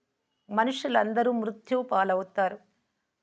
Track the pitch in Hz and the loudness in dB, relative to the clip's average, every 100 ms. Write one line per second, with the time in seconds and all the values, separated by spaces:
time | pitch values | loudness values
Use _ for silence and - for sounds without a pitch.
0 | _ _ _ _ - 208 233 262 285 226 | _ _ _ _ -6 0 0 0 0 0
1 | 214 220 240 240 220 214 - 254 254 190 | 2 2 0 0 -2 -6 -4 -2 0 0
2 | 190 185 190 - 185 202 _ _ _ _ | 2 0 -2 -2 -2 -2 _ _ _ _
3 | _ _ | _ _